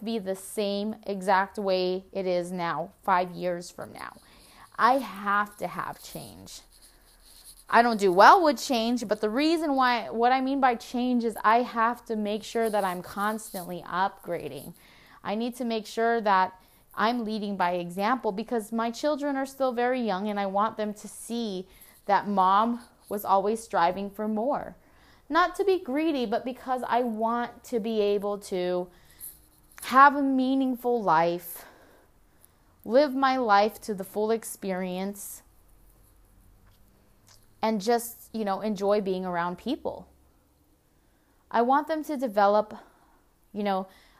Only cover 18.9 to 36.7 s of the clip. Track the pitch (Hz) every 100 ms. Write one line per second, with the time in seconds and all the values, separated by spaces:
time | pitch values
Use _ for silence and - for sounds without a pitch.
18.9 | 233 294 294 285 269 269 - 262 233 247
19.9 | 254 226 185 214 202 196 196 220 220 214
20.9 | 208 208 - - 233 226 185 190 - -
21.9 | - - 185 190 196 185 196 233 240 -
22.9 | _ - 208 202 196 202 220 - 185 170
23.9 | 190 202 196 214 214 254 233 - - _
24.9 | _ - - - 311 349 349 392 359 302
25.9 | 285 320 285 220 220 240 247 254 254 233
26.9 | 240 247 214 226 240 233 - - 240 226
27.9 | 220 202 202 202 202 - 185 180 180 180
28.9 | - - - - - _ _ _ - -
29.9 | 254 277 277 269 262 262 269 262 233 247
30.9 | 240 190 160 170 175 - - - - -
31.9 | _ _ _ _ _ _ _ _ _ 208
32.9 | 247 294 262 269 262 233 202 214 220 -
33.9 | 190 190 202 214 226 - - 196 185 185
34.9 | 180 196 202 - - - _ _ _ -
35.9 | _ _ _ _ _ - _ -